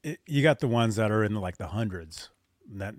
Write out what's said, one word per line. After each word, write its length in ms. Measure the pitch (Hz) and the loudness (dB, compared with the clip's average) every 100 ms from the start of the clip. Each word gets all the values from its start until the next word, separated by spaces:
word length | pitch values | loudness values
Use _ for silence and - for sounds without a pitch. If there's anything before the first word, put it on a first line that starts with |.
it, 160 | 151 175 - | -12 -12 -2
you 180 | 143 | 4
got 160 | 151 135 | 4 4
the 80 | 131 | 2
ones 260 | 117 113 | 2 2
that 160 | 107 107 | 2 2
are 140 | 110 | 2
in, 100 | 104 | 2
like, 220 | 107 90 - | -2 -6 -8
the 100 | 82 | -6
hundreds. 640 | 104 110 90 80 - - _ _ _ | -4 -4 -6 -12 -16 -18 _ _ _
Then, 300 | - 98 98 | -16 -10 -10